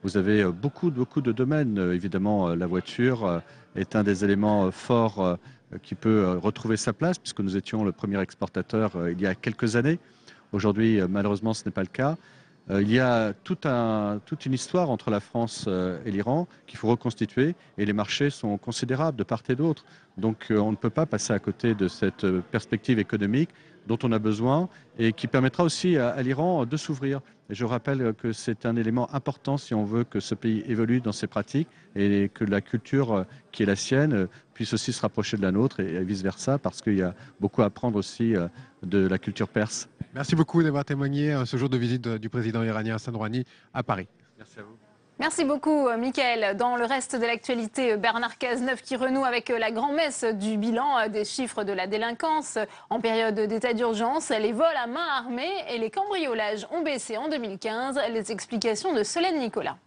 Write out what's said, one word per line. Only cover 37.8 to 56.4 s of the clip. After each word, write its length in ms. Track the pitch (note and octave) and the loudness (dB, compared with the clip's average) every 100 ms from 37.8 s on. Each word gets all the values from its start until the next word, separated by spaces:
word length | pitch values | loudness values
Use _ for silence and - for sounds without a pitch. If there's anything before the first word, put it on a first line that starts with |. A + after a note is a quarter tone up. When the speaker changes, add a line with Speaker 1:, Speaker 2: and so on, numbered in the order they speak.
| B2 G#2 | -2 -2
Speaker 1:
aussi, 380 | F#2+ - A#2 G#2+ | -4 -2 2 2
euh, 140 | F2 - - _ | 0 -6 -20 _
de 240 | F#2 G2 F#2+ | 0 2 4
la 120 | F#2 | 2
culture 280 | - F#2+ G#2 | -2 -4 -2
perse. 400 | - G#2+ - - _ - | 0 -2 -4 -12 _ -12
Speaker 2:
Merci 220 | C3+ C#3 D#3+ | -8 -2 2
beaucoup 260 | D#3+ E3+ | 4 4
d'avoir 220 | D#3+ C#3+ | 2 0
témoigné, 500 | C#3 C#3 C#3 C#3+ D3 | -2 -2 0 0 0
euh, 120 | D3 B2 | 0 0
ce 100 | B2+ | 0
jour 140 | C3+ | 0
de 80 | B2+ | 0
visite 240 | A#2+ B2+ | 0 0
de, 160 | A#2 A2 | -2 -4
du 100 | A2 | -4
président 360 | B2+ A2+ A2+ | -2 -2 0
iranien 320 | A2+ G#2+ G#2+ A2 | 0 -2 -2 -4
Hassan 200 | - A2+ | -4 -4
Rouhani 300 | G#2+ A#2+ B2+ - _ | -2 -4 -6 -12 _
à 100 | C3 | -8
Paris. 260 | A#2+ G2+ F2+ _ _ _ | -2 -4 -4 _ _ _
Speaker 1:
Merci 220 | G#2+ - | -20 -20
à 40 | |
vous. 120 | G#2 A2+ _ _ _ _ | -20 -20 _ _ _ _
Speaker 3:
Merci 260 | D4 E4+ C#4+ | -4 0 0
beaucoup, 420 | D4 D#4 D4+ C4 | 0 2 2 2
euh, 100 | A3+ | 0
Mickaël. 580 | B3 C4 B3+ A#3 G#3 G3+ | -2 0 0 2 0 0
Dans 180 | A#3+ A#3+ | 0 0
le 100 | A#3 | 0
reste 300 | C4+ B3 B3 | 0 -2 -2
de 100 | A#3 | 0
l'actualité, 680 | A#3 - A#3+ A3 - B3+ | -2 -2 -2 -2 -2 0
euh, 40 | G#3+ | 2
Bernard 400 | A#3 A3+ A#3+ - | 0 0 -4 -4
Cazeneuve 460 | B3+ A#3+ B3+ B3+ | -4 -2 -2 -4
qui 120 | - C4 | -4 -4
renoue 300 | C4 C4 C4 | 0 0 2
avec, 240 | A#3+ A#3 | 0 -2
euh, 80 | A#3 | -2
la 140 | A3 | 0
grand-messe 520 | A3 C#4 C#4+ D#4 - A#3 G#3+ | 0 -2 0 -2 0 -2 -2
du 180 | G#3 G#3+ | -2 -2
bilan, 420 | A3 A3+ C#4 C4 | 0 0 2 2
euh, 100 | A3 | 0
des 160 | G#3+ G#3+ | -2 -4
chiffres 380 | - B3 - | -4 -4 -4
de 100 | G3+ | -4
la 140 | F#3+ F#3 | -2 -2
délinquance. 720 | G#3+ A#3 A#3 - G#3+ - A#3 G#3 - - | -2 -2 -2 0 0 -2 -4 -6 -8 -6
En 80 | A3 | -2
période 340 | A3+ A3+ A3+ | 0 2 0
d'état 400 | G#3 G#3+ A3 A#3+ | 0 -2 0 -2
d'urgence, 560 | A3+ A#3+ A3 A#3 D4+ - | 0 0 0 0 0 0
les 240 | A#3 A3 | 0 0
vols 120 | A3+ E4 D4+ | 2 2 2
à 60 | A#3 | -4
main 220 | C4+ E4+ C4+ | -4 -2 -2
armée 320 | A#3+ A#3+ D#4 G4 - | -4 -6 -4 -4 -6
et 60 | A#3+ | -4
les 100 | A3 | -4
cambriolages 800 | G4 G4+ F#4+ D4 A3+ | -2 -2 -2 -2 -2